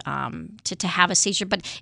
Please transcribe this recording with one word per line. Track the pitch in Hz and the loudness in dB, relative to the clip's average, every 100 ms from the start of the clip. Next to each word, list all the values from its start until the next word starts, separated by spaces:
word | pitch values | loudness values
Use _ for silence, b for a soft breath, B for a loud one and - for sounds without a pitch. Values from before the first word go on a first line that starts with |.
| - | -4
um, | 139 135 160 165 214 | -4 -4 -6 -12 -10
to, | - 185 | -8 -4
to | 185 | -2
have | 180 175 | 4 4
a | 190 | 6
seizure. | 202 202 190 | 2 0 0
But | 196 B B | -2 B B